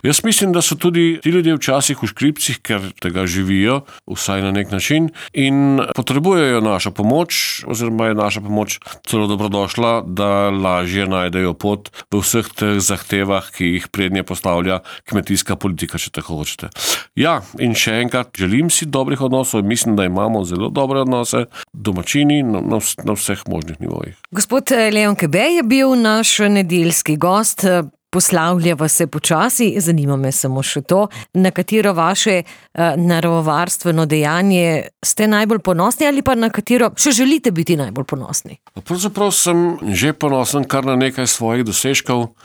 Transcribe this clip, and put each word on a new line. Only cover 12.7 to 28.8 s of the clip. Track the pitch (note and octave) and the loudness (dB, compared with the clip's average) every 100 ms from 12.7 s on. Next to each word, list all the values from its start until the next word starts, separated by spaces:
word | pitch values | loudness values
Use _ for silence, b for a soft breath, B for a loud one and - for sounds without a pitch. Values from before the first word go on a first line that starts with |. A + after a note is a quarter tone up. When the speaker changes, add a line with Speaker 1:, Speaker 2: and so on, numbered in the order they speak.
| G2+ | 0
Speaker 1:
zahtevah, | G2 F#2+ - G2 G2 G2 - | -2 -4 -2 -2 0 -2 -4
ki | - F2 F2+ | -4 -2 -2
jih | - | -4
prednje | - F#2 F#2+ | -4 -2 -2
postavlja | E2+ F2+ F#2+ F2 F2+ F#2 B B | -4 -4 -2 0 0 -4 B B
kmetijska | - G#2 F2 F#2+ - F2+ | -4 -4 -2 -2 -2 -4
politika, | G2+ D#2+ E2+ E2 | -4 -4 -8 -8
če | - | -10
tako | - - D#2 | -10 -8 -8
hočete. | D2+ - D#2+ B B B B - | -8 -10 -12 B B B B -2
Ja, | D#3 D3+ F#2+ - | 0 0 -6 -4
in | B2 | -2
še | A2 A2+ A2 | 0 0 0
enkrat, | A#2+ B2+ B2 - | 0 -2 -4 -2
želim | F#2 A#2+ E3 | 0 2 2
si | - D#3 | 0 -2
dobrih | C3+ C3+ C#3 | -2 0 -2
odnosov, | C3 C3 B2+ A2 | 0 0 0 0
mislim, | G2+ A#2 A#2 G#2 | 0 0 2 2
da | |
imamo | F#2 F#2 G#2+ A2 | 2 0 0 0
zelo | F2 F2+ A2+ | -2 -4 -2
dobre | C#3+ C3+ C3+ | -2 0 0
odnose, | C3 B2 A#2+ B2 A#2+ B - | 0 -2 -2 -2 -4 B -18
domačini | - G#2 F2+ E2+ C#3+ D3 D3 | -8 -4 -4 -2 2 2 2
na, | B2+ G2 | 0 -2
na | - A2 | 0 -2
vs-, | - - | -2 -4
na | G#2+ G#2 | -4 -2
vseh | - F#2+ G2 | -4 -6 -6
možnih | E2+ D2+ D#2 | -6 -6 -8
nivojih. | - G1+ - - - | -8 -6 -8 -14 -8
Speaker 2:
Gospod, | F#3 - C4 - | -4 -2 0 2
eh, | B3+ A3 | 2 2
Leon | G#3+ G#3 G3 | 2 2 2
Kebe | D#3+ E3+ D4 F4 | 2 2 2 2
je | |
bil | A3+ C4+ C4+ B3+ | 4 4 4 4
naš | A3 A3 A3+ - | 4 2 2 2
nedeljski | G#3 G3+ F3 F3 E3+ - - D3+ | 4 4 4 2 2 0 0 0
gost. | F3 G3+ G#3+ - | 2 2 0 0
Eh, | F#3+ F3+ D3 - _ | 2 2 0 -10 _
poslavljava | F#3 - F3 E3 F3+ E3+ D3+ | -2 2 2 4 2 2 2